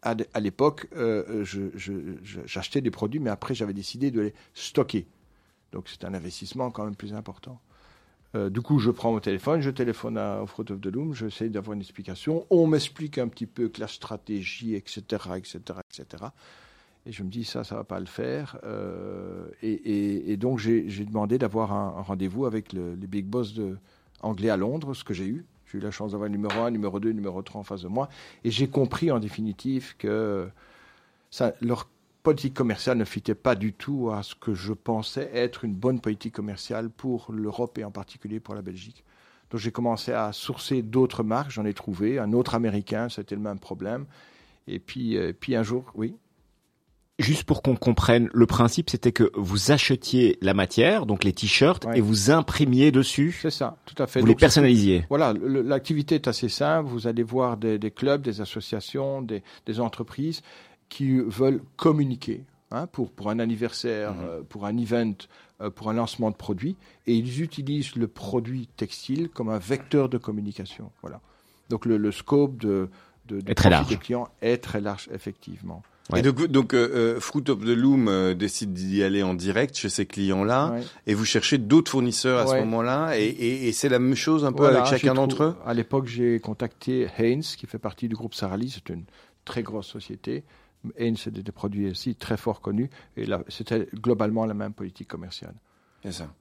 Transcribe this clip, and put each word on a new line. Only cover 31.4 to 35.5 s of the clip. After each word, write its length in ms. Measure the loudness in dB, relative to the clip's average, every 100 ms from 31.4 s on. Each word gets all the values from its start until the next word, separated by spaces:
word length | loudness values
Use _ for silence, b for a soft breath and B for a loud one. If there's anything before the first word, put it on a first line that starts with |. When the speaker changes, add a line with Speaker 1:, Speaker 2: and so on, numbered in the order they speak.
| -2 0
Speaker 1:
leur 260 | -2 -2 -4 _ _ _
politique 320 | 2 2 0
commerciale 420 | 0 0 0 0 0
ne 60 |
fitait 300 | 0 -4 -4
pas 200 | 0 2
du 180 | 2 0
tout 360 | -4 -6 -4 -2
à 120 | -4
ce 120 | -8
que 200 | -8 -4
je 180 | -4 -4
pensais 580 | -6 -2 -4 -2 -8 -6
être 320 | -2 -2